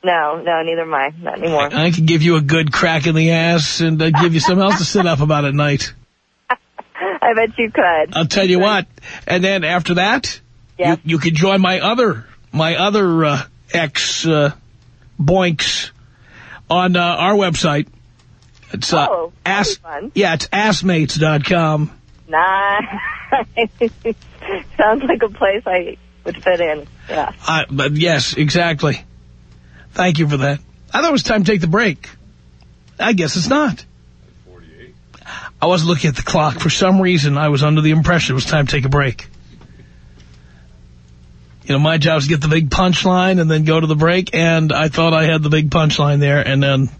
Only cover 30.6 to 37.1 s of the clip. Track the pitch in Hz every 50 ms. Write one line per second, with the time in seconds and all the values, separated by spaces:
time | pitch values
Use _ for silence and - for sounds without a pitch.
30.6 | - - - - - - - - 403 339 302 254 - - 233 214 190 160 220 196
31.6 | 156 160 156 208 240 208 160 - - - - - - - - - - - - -
32.6 | - - - _ _ - - - - 214 240 185 170 151 - 185 165 - 262 285
33.6 | 302 269 170 - - - - - - - - - - - - - - - - -
34.6 | - 80 - - - - - - - - - - - - - - - - - -
35.6 | - 165 180 180 156 165 175 147 - 160 135 - - - - 175 156 151 123 -
36.6 | - 160 - - 196 185 185 190 190 180